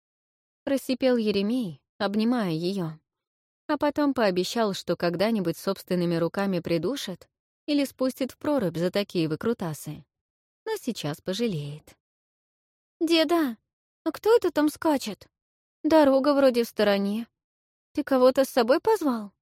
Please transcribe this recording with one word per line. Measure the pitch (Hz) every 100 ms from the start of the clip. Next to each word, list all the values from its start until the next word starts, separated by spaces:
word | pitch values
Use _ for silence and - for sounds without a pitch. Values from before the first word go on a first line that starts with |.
| _ _ _ _ _ _ -
просипел | 277 - 262 262 247
Еремей, | 214 202 196 254 202 143 _ _
обнимая | 202 214 226 247 190
её, | 160 175 196 160 160 _ _ _ _ _ _ -
а | 294
потом | 294 285 294
пообещал, | 269 214 180 180 233 220
что | 185 - 170
когда-нибудь | 175 170 208 220 170 160
собственными | - 196 - 180 175 170
руками | 165 - 196 175
придушит | - 170 175 277 - 175 - _ _ _ -
или | 285 269
спустит | - 262 - 254
в | -
прорубь | - 285 185 165
за | 180
такие | 202 202 185 160
выкрутасы. | 156 226 240 175 147 - 151 - _ _ _ _ _ -
Но | 440
сейчас | - 208 147 156
пожалеет. | - 190 233 160 143 151 - _ _ _ _ _ _ _ _ _ _ _
«Деда, | 330 330 311 339 285 220 _ _ _ _
а | 320
кто | - 415 466
это | 349
там | 302 302
скачет? | - 330 285 - 190 - _ _ _ _ _
Дорога | 302 320 285 269 277
вроде | 277 269 240
в | 233
стороне. | - 208 202 196 214 233 _ _ _ _ _ _
Ты | -
кого-то | 285 262 254 262
с | 269
собой | - 226 320
позвал?» | - 440 302 233 202 _